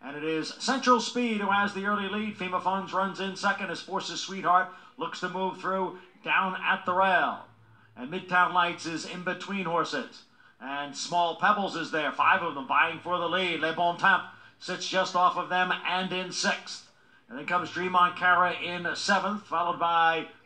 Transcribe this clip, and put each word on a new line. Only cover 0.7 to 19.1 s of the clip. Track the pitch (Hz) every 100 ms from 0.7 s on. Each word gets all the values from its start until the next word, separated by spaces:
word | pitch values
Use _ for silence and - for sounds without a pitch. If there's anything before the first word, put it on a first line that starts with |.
| 262 254 240
Speed | - 247 240 214
who | 196
has | 202 202
the | 196 196
early | 208 196
lead. | 208 214 208
FEMA | 185 180
Funds | 175 190 180
runs | 175 190 175
in | 190 185
second | 202 196 190
as | 165
Forces | - 185 - 165
Sweetheart | - 190 165 180 180 - - -
looks | - -
to | 180
move | 175 190 -
through | 170 190 180 - - _ 160
down | 156 190 185
at | 170 185 -
the |
rail. | 180 190 180 139 - - - _ - _ -
And | 127
Midtown | 185 185 180 175
Lights | 180 175 160 160
is | 160 -
in | 180
between | 180 180 - 196
horses. | 170 170 156 143 113 - - _ - _
And | 127 139 143
Small | 139 - 175 170 160
Pebbles | 185 208 190 165
is | 156
there, | 160 147
five | - 147 185
of | 170 139
them | 127
vying | 139 165 165
for | 165 175
the | 170
lead. | 175 180 160
Le | 160
Bon | 160 175 170
Temps | 190 185 - - - _
sits | - 180 -
just | 180 185 180
off | 180 180
of | 160
them | 185 180 175 -
and | 180 185
in | 185 185
sixth. | 180 - 175 - - - _ _ _ _
And | 123
then | 151
comes | 180 160
Dream | 170 180 180
on | 175 175
Cara | 180 175 180 165
in | 165 175 170
seventh, | 147 -